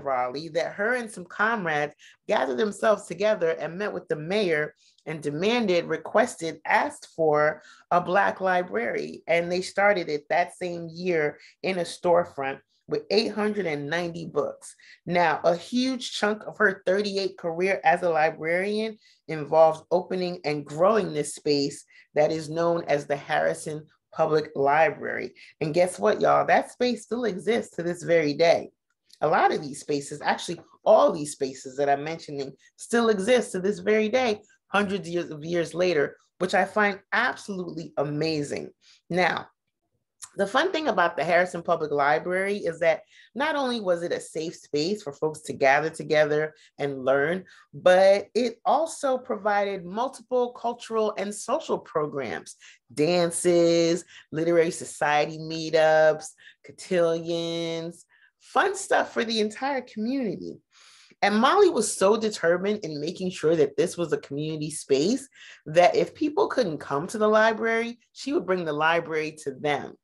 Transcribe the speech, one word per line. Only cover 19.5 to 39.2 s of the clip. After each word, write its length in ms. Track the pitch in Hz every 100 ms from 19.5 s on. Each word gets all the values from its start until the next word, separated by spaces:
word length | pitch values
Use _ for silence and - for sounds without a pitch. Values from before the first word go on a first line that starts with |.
| 160 160 151 -
opening 500 | 175 180 185 180 180
and 220 | 151 147 143
growing 480 | 147 190 220 170
this 200 | 151 147
space 520 | - 151 143 139 - - _ _
that 160 | 147 156
is 200 | 160 151
known 340 | 160 170 170 -
as 180 | 147 143
the 100 | 131
Harrison 680 | - 151 160 160 160 151 151 _ _
Public 380 | - 156 156 -
Library. 800 | 143 139 151 156 143 120 113 107 - - -
And 100 | 156
guess 260 | 170 180 190
what, 220 | 208 -
y'all? 260 | 156 143 147
That 240 | 208 -
space 340 | - 247 220
still 200 | - 233
exists 500 | 233 180 160 233 - -
to 60 |
this 200 | 170 165
very 320 | 151 170 147
day. 340 | 143 165 139 - _ _ _ _ -
A 80 | 151
lot 260 | 196 381
of 80 | 233
these 180 | 143 -
spaces, 400 | - 143 143 147
actually 380 | - - - 170 - _
all 260 | - 220 285
these 200 | 175 147
spaces 440 | - 135 139 135 131
that 120 | 143
I'm 160 | 143
mentioning, 480 | 151 165 - 139 135 - _ -
still 320 | - 233 226
exist 440 | 196 202 247 214
to 80 | 190
this 180 | 190 180
very 300 | 196 220 214
day, 320 | 254 247 208 - _ _
hundreds 420 | 196 196 196 165
years 220 | 170 147
of 140 | 156
years 280 | 160 170 156
later, 440 | 160 180 151 147 - _ -
which 120 | 180
I 120 | 190
find 340 | 190 214 202 190 -
absolutely 840 | 208 254 - - 190 170 156 151 -
amazing. 760 | 147 147 160 156 135 98 73 - _ _ -
Now, 380 | 175